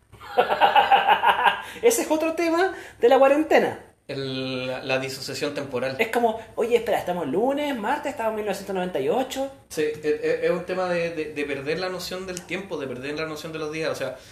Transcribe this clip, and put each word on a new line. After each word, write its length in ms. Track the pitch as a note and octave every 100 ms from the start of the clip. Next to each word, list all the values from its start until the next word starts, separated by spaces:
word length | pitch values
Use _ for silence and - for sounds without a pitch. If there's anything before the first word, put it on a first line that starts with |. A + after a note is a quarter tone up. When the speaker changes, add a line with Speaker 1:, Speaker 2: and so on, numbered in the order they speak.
| _ - - -
Speaker 1:
<laughs> 1500 | - - - - - - - - A3 - B3 - - -
Ese 200 | A3+ E4+
es 80 | -
otro 240 | D#4 D#4+
tema 400 | D#4+ E4+ E4 F#4+ - - -
de 80 | A#3
la 100 | C4
cuarentena. 680 | C4+ C#4+ D#4 C#4 D3+ - - _ -
Speaker 2:
El, 580 | C3+ C3+ C3 C3 B2+ B2+
la, 160 | C3
la 160 | C3 C3
disociación 560 | C3 - - C3 D3
temporal. 400 | C#3+ B2+ A#2+ C3 -
Speaker 1:
Es 80 | -
como, 320 | A#3+ A3+ A3+ - -
"Oye, 200 | A3+ A#3
espera, 220 | A3 F3+
estamos 300 | F3 F3 D3
lunes, 480 | E3+ C4 C#4+ D4 A#3+
martes, 340 | G#3+ D4 C#4+
estamos 200 | - A3
en 60 | G#3+
mil 80 |
novecientos 300 | G#3 F#3+ -
noventa 240 | F#3 F3+ D3
y 100 | C3+
ocho". 420 | A#3 C4 C4+ C4+ - -
Speaker 2:
Sí, 140 | D#3
es, 220 | D3+ D3+
es, 380 | D3+ D3+ D#3+ D#3+
es 60 | D#3+
un 140 | F3 F#3+
tema 220 | F3+ F3+
de, 220 | E3+ E3+
de, 220 | D#3+ D3+
de 120 | C#3+
perder 340 | C#3+ C3+ C#3 E3+
la 100 | F#3
noción 380 | F3+ - F#3 F#3+
del 160 | F3+
tiempo, 340 | - F#3 F#3+ D#3
de 120 | C3
perder 260 | A#2+ C#3 D3+
la 80 | D#3
noción 260 | D3+ D#3+
de 80 | D#3
los 100 | D3+
días. 160 | D#3+ D3
O 40 |
sea, 220 | B2+ C3 - -